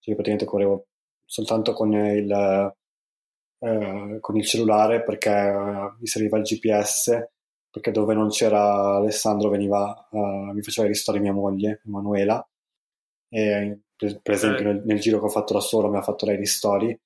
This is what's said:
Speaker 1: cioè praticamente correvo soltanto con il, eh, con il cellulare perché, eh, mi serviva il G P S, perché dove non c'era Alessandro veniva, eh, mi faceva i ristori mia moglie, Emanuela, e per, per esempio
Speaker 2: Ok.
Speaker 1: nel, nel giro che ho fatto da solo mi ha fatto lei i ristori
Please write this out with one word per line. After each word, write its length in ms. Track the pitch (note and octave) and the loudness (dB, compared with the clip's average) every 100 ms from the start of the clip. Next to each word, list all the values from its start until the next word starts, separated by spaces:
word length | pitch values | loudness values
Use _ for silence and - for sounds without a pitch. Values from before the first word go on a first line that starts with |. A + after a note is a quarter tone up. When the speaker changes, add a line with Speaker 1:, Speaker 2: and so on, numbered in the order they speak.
Speaker 1:
cioè 140 | - | -4
praticamente 300 | G#2+ G#2 G#2+ G#2+ | -4 0 -2 -2
correvo 400 | G2+ G2+ G2 - _ _ _ | 0 0 0 -4 _ _ _
soltanto 480 | _ - G#2+ A2+ A2+ | _ -8 -2 -2 0
con 180 | A2+ G#2+ | 0 2
il, 800 | G#2+ G#2 G#2 G2+ G2+ G2+ F#2+ G2 - _ _ _ _ _ _ _ _ | 2 2 0 0 2 2 2 0 -4 _ _ _ _ _ _ _ _
eh, 600 | A#2 A2 G#2+ G2 G2+ A2 | -2 -2 -2 -6 -8 -10
con 160 | - G#2+ | -4 -2
il 80 | |
cellulare 580 | G#2 A2+ A2+ G#2+ A2 A#2 | 0 0 4 4 4 2
perché, 280 | - - G#2+ | 0 0 2
eh, 640 | G2+ G2+ G2+ G2+ G2+ G2+ G2+ | 2 2 0 -2 -4 -6 -10
mi 60 | A#2 | -8
serviva 320 | - G#2+ G#2+ | -2 0 0
il 60 | |
G 140 | G2+ A2 | -2 -2
P 220 | A2+ G#2+ | 0 0
S, 460 | G#2 - - A#2 A#2 _ _ _ _ | 0 -2 0 0 -2 _ _ _ _
perché 200 | - A#2 | -6 -2
dove 240 | G#2+ G#2 | 0 2
non 140 | G#2+ G#2+ | 2 0
c'era 680 | G#2 A2 G#2 G#2 G2+ G2+ G2+ | 2 2 4 4 4 2 2
Alessandro 520 | G#2 G#2 A2 G#2+ G#2+ | 2 0 0 2 2
veniva, 580 | G2+ G2+ G2+ G2+ G2+ - | 2 0 0 0 -6 -10
eh, 420 | G#2+ G2+ G2 G2 | -4 -4 -4 -6
mi 80 | G2+ | -8
faceva 240 | G#2 - G#2+ | -8 -2 0
i 40 | |
ristori 300 | G#2 - G2+ | 0 -2 -2
mia 120 | G#2 | 0
moglie, 480 | G2 G2+ F#2+ G#2 G#2+ G#2+ | 0 -2 -2 -2 -4 -8
Emanuela, 600 | G2+ G2+ G#2 G2+ A#2 - _ _ _ _ _ _ _ _ | -8 -2 0 2 0 -4 _ _ _ _ _ _ _ _
e 520 | A2+ G#2+ G2+ G2+ G#2 _ _ | -2 0 0 -2 -8 _ _
per, 240 | G#2 G2+ | -6 -6
per 140 | - | -2
esempio 340 | G2+ G#2+ - G#2 | 0 2 0 0
Speaker 2:
Ok. 60 | |
Speaker 1:
nel, 80 | G2+ | 0
nel 160 | G#2+ G#2 | 0 0
giro 180 | A2+ G#2+ | 2 2
che 60 | G#2 | 2
ho 20 | |
fatto 240 | G#2+ G#2 | -2 0
da 60 | G#2 | -2
solo 280 | - A2+ G#2 | 0 0 2
mi 60 | G2+ | 0
ha 60 | |
fatto 240 | - G#2 G#2+ | -2 -2 0
lei 80 | G2+ | 0
i 20 | |
ristori 600 | G2+ - G#2+ G2 A2+ A#2+ | 0 0 2 2 0 -4